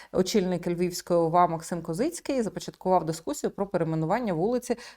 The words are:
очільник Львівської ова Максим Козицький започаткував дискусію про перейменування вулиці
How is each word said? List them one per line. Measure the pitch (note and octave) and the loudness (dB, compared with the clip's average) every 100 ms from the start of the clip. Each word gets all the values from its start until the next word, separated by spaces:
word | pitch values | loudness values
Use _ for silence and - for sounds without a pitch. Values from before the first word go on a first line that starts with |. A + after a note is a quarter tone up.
| - | -4
очільник | - F#3 A3 F#3 F3 F3 | 0 2 2 2 0 -2
Львівської | F3 F3+ F3+ - F3 | -2 -2 -2 0 2
ова | E3 F3 F3 | 4 6 4
Максим | E3 - E3+ | 2 -6 -6
Козицький | E3 E3 D4+ - - C4+ | -4 -2 -2 -2 -4 -2
започаткував | G#3 F3 - - F#3 F3+ D#3+ | -2 -4 -10 -6 2 2 2
дискусію | D#3+ - D4 A3+ | -4 -6 -4 -4
про | - G3 | -4 -2
перейменування | F3 D#3+ D#3+ D#3+ A3 A#3 | -2 0 0 0 0 0
вулиці | D#3+ G3 B3 - A#3 - | 0 0 0 -2 -6 -8